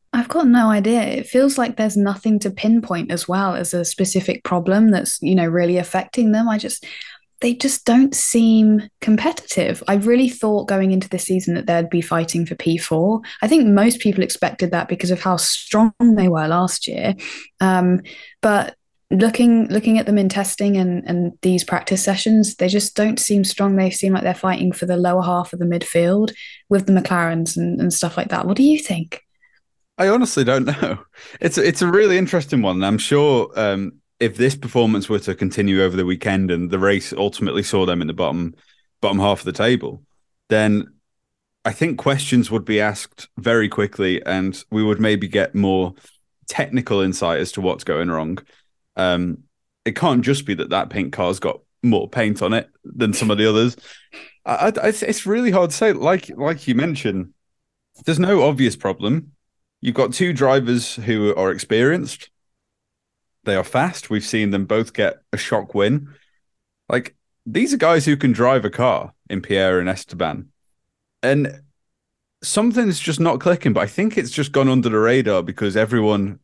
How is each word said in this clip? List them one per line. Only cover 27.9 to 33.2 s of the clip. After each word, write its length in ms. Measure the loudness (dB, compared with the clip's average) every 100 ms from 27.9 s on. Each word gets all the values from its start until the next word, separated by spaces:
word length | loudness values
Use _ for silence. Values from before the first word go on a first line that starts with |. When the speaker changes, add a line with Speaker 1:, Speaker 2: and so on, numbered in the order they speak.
Speaker 1:
stuff 240 | 0 -2 -4
like 120 | -4
that. 160 | -2 0
What 100 | 2
do 60 |
you 160 | 4 4
think? 440 | 0 -6 -8 -12 _ _ _ _ _ _ _ -2
Speaker 2:
I 100 | 2
honestly 340 | 2 2 2
don't 220 | 2 2
know. 340 | 0 -2 -4 -6 -10 -20 -20 -6
It's, 180 | -2 2
it's 240 | 2 2
a 80 | 2
really 260 | 4 4 4
interesting 440 | 2 0 0 0
one. 200 | 0 0
I'm 160 | 0 0
sure, 520 | 2 2